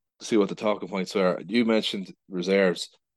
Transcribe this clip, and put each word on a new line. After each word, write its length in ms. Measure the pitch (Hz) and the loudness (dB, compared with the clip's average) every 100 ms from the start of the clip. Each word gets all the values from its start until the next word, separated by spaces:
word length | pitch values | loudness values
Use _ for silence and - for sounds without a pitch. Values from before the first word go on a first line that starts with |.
| _ _ | _ _
to 60 | - | 0
see 120 | 110 | 2
what 120 | 98 | 2
the 60 | 92 | 0
talking 340 | 107 101 90 | -2 -2 -4
points 260 | 98 92 104 | -6 -4 0
are. 260 | 92 - 82 | 2 0 -2
You 200 | 117 113 | 0 2
mentioned 480 | 110 - 104 92 - _ | 2 0 -6 -10 -16 _
reserves. 600 | 92 90 98 95 82 - _ _ | -6 0 4 4 0 -8 _ _